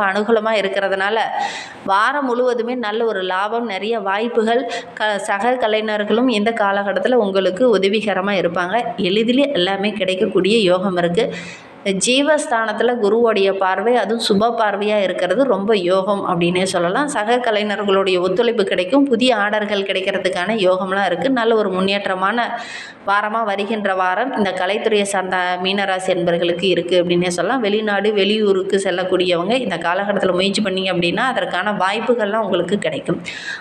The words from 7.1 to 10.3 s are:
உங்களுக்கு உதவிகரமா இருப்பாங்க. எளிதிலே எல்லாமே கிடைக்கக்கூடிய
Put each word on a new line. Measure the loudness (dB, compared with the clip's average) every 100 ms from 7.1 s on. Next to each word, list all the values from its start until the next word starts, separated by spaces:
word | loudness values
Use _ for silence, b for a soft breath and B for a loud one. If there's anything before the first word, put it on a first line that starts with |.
உங்களுக்கு | 2 2 2 0 2 4 4
உதவிகரமா | 2 0 0 -2 0
இருப்பாங்க. | 0 0 -2 -2 -2 -4 -4
எளிதிலே | 0 0 2 2 2
எல்லாமே | 0 0 0 -2
கிடைக்கக்கூடிய | -2 -2 0 0